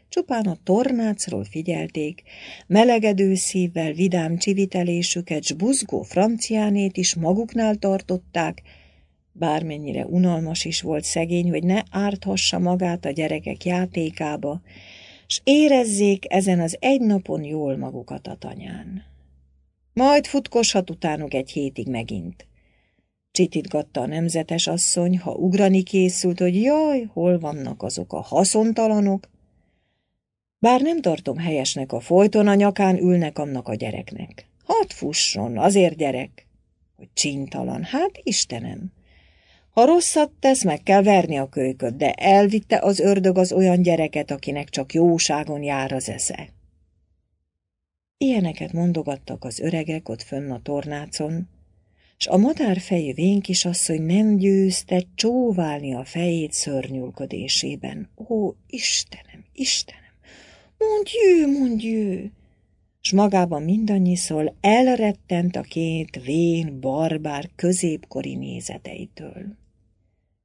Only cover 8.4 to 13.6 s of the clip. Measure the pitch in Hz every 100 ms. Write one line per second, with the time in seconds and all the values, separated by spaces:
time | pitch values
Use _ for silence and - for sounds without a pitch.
8.4 | 160 170 - - _ _ _ _ _ -
9.4 | 165 156 165 151 147 135 123 175 180 165
10.4 | 160 170 165 165 180 156 - 170 165 175
11.4 | 175 156 170 202 - 190 202 196 196 190
12.4 | - 180 180 180 180 170 156 143 156 156
13.4 | 170 139